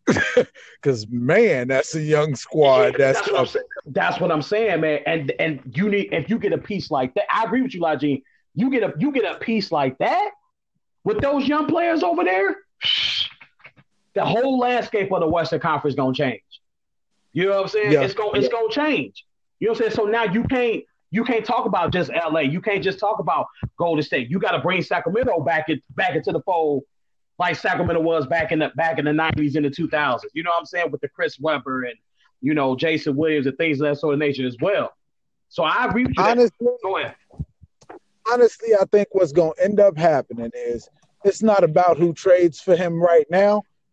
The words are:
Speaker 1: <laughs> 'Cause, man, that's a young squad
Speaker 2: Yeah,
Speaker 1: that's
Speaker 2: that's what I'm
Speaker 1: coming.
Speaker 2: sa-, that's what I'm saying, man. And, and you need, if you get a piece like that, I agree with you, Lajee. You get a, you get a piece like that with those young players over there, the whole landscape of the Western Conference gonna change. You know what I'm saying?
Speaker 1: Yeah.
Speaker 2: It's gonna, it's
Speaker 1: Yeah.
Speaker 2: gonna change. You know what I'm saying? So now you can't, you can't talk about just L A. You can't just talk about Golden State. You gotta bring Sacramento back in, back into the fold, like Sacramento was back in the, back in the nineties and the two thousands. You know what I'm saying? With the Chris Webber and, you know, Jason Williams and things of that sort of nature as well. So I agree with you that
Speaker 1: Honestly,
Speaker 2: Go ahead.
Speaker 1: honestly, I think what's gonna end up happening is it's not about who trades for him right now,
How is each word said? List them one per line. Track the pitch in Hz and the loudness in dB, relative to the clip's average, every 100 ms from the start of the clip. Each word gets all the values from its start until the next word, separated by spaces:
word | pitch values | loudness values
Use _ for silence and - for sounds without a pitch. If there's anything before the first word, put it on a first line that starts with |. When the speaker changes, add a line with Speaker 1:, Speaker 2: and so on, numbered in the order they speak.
| - | 0
Speaker 1:
<laughs> | - - - - - - - | 0 2 0 0 -6 -20 -6
'Cause, | 143 123 107 | -2 -2 -4
man, | 120 123 190 226 135 123 | -4 2 4 4 2 0
that's | 131 - | 0 0
a | 160 | -4
young | 151 151 156 135 | 0 2 2 -4
squad | - 160 139 131 - | -4 4 6 6 4
Speaker 2:
Yeah, | - | 4
Speaker 1:
that's | 135 - | 2 2
Speaker 2:
that's | - | 0
what | 392 | 0
I'm | 127 | 0
Speaker 1:
coming. | - - | -2 -8
Speaker 2:
sa-, | - - | -16 -6
that's | 135 170 170 | -2 -2 0
what | 175 | -2
I'm | 156 | -2
saying, | 143 208 226 165 | -2 0 0 0
man. | 156 151 156 | 0 -2 -2
And, | 165 139 - | -4 -4 -4
and | 165 139 127 | -4 -4 -8
you | 117 208 | -4 0
need, | 202 196 | 0 -2
if | 160 147 | -4 -4
you | 226 | -4
get | 202 | -2
a | 165 | -4
piece | - 196 - | -4 -8 -4
like | 143 131 | -4 -2
that, | 202 - | -4 -2
I | 202 | -2
agree | 226 247 | 0 -2
with | 254 | -2
you, | 180 | -2
Lajee. | 165 147 147 135 _ _ _ | -2 0 -2 -4 _ _ _
You | - 254 | -4 -2
get | 254 | 0
a, | 190 151 | -2 -2
you | 269 | -2
get | 269 | 0
a | 190 - | -2 -4
piece | - 226 - | -4 -4 -2
like | 156 135 - | -2 -2 -2
that | 208 339 415 - _ _ _ _ _ _ | -2 0 -2 -6 _ _ _ _ _ _
with | 196 214 | -4 -2
those | 277 285 262 | 0 0 0
young | 294 294 | 0 0
players | 330 339 320 | 0 0 0
over | 349 339 | 0 0
there, | 359 381 392 - _ - - - - - - - - _ - _ _ _ _ | 0 0 -2 -4 _ -8 -4 -2 -2 -4 -6 -10 -20 _ -20 _ _ _ _
the | - | -2
whole | 151 214 269 262 | 0 0 0 0
landscape | 247 240 - 214 190 | 0 0 -2 -4 -2
of | 185 | 0
the | 160 | 0
Western | 170 156 160 | 0 -2 -2
Conference | 165 147 147 131 | -2 0 -2 0
gonna | 131 | 0
change. | 131 135 110 _ - _ _ _ _ _ _ _ | 0 -2 -4 _ -20 _ _ _ _ _ _ _
You | 160 190 | -2 0
know | 196 | 0
what | |
I'm | 190 | 0
saying? | 214 214 | -2 2
Speaker 1:
Yeah. | 147 | 2
Speaker 2:
It's | - | 2
gonna, | - 208 135 | -2 -2 0
it's | - | 0
Speaker 1:
Yeah. | 233 | 0
Speaker 2:
gonna | 220 | -2
change. | 294 302 220 113 - _ _ _ - | -2 0 -2 -4 -12 _ _ _ -4
You | 214 | -2
know | |
what | 226 | 0
I'm | 220 | -2
saying? | 214 | 0
So | |
now | 208 233 | 0 0
you | 214 202 | 0 0
can't, | - 254 240 202 - _ - | 0 0 0 -2 -8 _ -6
you | 196 | -4
can't | 240 226 | -2 -2
talk | 214 - 202 | -2 -2 0
about | 190 165 | -2 0
just | 180 135 | -2 -2
L | 147 165 160 | -2 -2 0
A. | |
You | 139 175 | 0 -2
can't | 214 196 | -2 -2
just | 175 190 | -2 -2
talk | 208 214 | -2 0
about | 175 151 123 - - - | 0 0 -4 -8 -12 -4
Golden | 170 156 | 0 0
State. | 143 147 120 | 0 -2 -2
You | 185 | -2
gotta | 202 165 | 0 -2
bring | 160 185 | -2 -2
Sacramento | - 180 165 214 254 175 | -2 -4 -2 -2 0 0
back | 143 160 156 | 0 -2 -2
in, | 139 _ | -6 _
back | - 185 170 | -4 -2 -2
into | 202 | -2
the | 180 | -4
fold, | 196 170 156 139 - _ _ _ _ - | -2 0 0 -2 -6 _ _ _ _ -4
like | 175 165 | -2 -2
Sacramento | 208 175 175 170 | -2 -2 0 0
was | 160 165 131 | 0 0 0
back | 165 156 | -2 -2
in | 156 | -2
the, | 143 135 | -2 -2
back | 165 156 | -2 0
in | |
the | 147 | 0
nineties | 156 160 151 147 151 | 0 0 0 0 0
and | |
the | 143 | -2
two | 143 160 | -4 -4
thousands. | 151 147 117 107 | -2 0 -2 -6
You | 151 | -8
know | 175 | -2
what | 170 | -2
I'm | 156 | -4
saying? | 175 165 | -6 -4
With | 143 | -6
the | 143 | -10
Chris | - 160 - | -6 -6 -4
Webber | 151 117 131 131 | -2 -2 -4 -6
and, | 123 117 _ _ _ - | -6 -12 _ _ _ -6
you | 131 | -2
know, | 151 135 127 | 0 0 0
Jason | 160 156 151 139 | -2 -2 -2 -2
Williams | 160 151 135 | 0 0 -2
and | 131 | -2
things | 165 139 | -2 0
of | 147 | -2
that | 143 | -2
sort | 147 | -2
of | 143 | 0
nature | 143 131 127 | -2 -2 -6
as | 113 | -4
well. | 170 180 110 _ _ _ _ _ _ | -2 -2 -4 _ _ _ _ _ _
So | - | -4
I | 160 196 247 | -2 -2 -2
agree | 208 | -2
with | 254 - | -2 2
you | |
that | 202 240 | 2 4
Speaker 1:
Honestly, | 233 - 240 494 | 2 2 -4 -2
Speaker 2:
Go | - 165 | -4 -4
ahead. | 117 - _ - - _ _ _ - - _ _ - | -6 -12 _ -14 -14 _ _ _ -20 -20 _ _ -2
Speaker 1:
honestly, | 247 233 - 226 208 | 4 4 2 2 4
I | 190 | 6
think | 208 202 | 4 4
what's | 190 165 | 2 2
gonna | 151 160 160 | 4 2 2
end | 190 202 | 0 6
up | 202 151 | 4 6
happening | 170 143 - 117 117 | 2 2 0 -8 -8
is | 123 120 117 - _ _ _ | -6 -6 -6 -8 _ _ _
it's | 196 - | -2 2
not | 220 202 | 4 4
about | 170 156 180 151 | 4 4 4 4
who | 170 | 2
trades | 160 190 180 175 - | 2 4 6 4 0
for | - 170 | 0 2
him | 180 165 | 2 0
right | 175 170 147 | 4 4 4
now, | 180 202 208 - _ _ | 4 4 2 -2 _ _